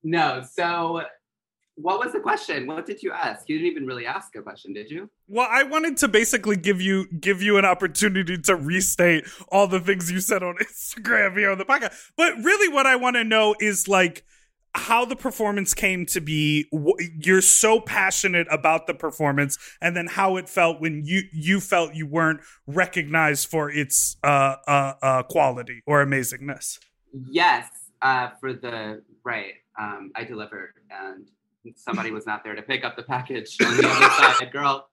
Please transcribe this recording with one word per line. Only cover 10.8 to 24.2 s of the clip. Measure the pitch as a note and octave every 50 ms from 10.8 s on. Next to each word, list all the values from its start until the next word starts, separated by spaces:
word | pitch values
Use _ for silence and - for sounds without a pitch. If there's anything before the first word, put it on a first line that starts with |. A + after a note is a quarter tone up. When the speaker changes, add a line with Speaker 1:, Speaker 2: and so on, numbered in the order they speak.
| - - - A#3+ G#3 G3 A#3+ A3 G#3 G3 F3+ G3
Speaker 2:
here | G#3 G3
on | G3 F#3+
the | F#3+
podcast. | - C4 D4 A#3+ G#3 - - - - _
But | - E4 F4 - A#3 G#3+
really | D#4+ G4 G4+ G#4 F4+
what | D4 C#4 C4+
I | C4+ C4
wanna | B3+ B3 B3+ A#3+ A#3+ A3+
know | A3 A3 A3 A3 G#3+ G#3 G#3
is, | G#3+ G#3+ G3+ F#3 - -
like, | G3 F#3+ F#3 F3 E3+ - _ _ _ _ _ _ _ _ _ _ _
how | - - - A#3 A#3 B3
the | A#3 C4
performance | - - C4+ A3+ - A3 G#3 G3+ G3+ F#3+ - -
came | - - G3 F#3 F3+ F3+
to | - - F#3
be. | D#3 D3 D#3 D3+ D3+ D3+ D3+ D3+ D3 _ -
W-, | D#3 D3 D#3 G#3 - E3+ E3+ E3 D#3
you're | D3+ F#3 F#3 F#3+
so | F#3+ - - - - G#3+ A3+ A3
passionate | A3 - - G#3+ F#3+ F#3+ F#3+ - - F#3+ F3+ F3 E3+ -
about | D3+ D3+ C#3+ D#3+ D#3+ D#3+ D#3+
the | - E3
performance, | C3+ - D#3 - - D#3 C#3+ C#3 C#3+ C#3+ C#3 - - - - - _
and | - E3+ F3
then | F3+ E3+
how | E3 - G3 G3 F#3+ F#3
it | F#3 F3+ -
felt | - F#3+ F3 E3 E3 C#3+
when | D#3+ E3 D#3 D3+ D3+
you, | D3 F3+ F#3+ F#3+ F#3+ -
you | D#3+ D3 E3 F#3+ G3+
felt | - - G3+ F3 E3+ D#3 D3+
you | D#3+ D#3+
weren't | C#3+ C#3+ E3 E3 D#3+ D#3+ D3 - - - _ _
recognized | - C#3+ E3+ F#3 F3+ - F3+ D#3+ C#3+ D3+ D#3+ D#3+ D3+ D3 C#3 - -
for | - D#3+ D3+ D3
its, | D3 D3+ D3 C#3 - - - - - _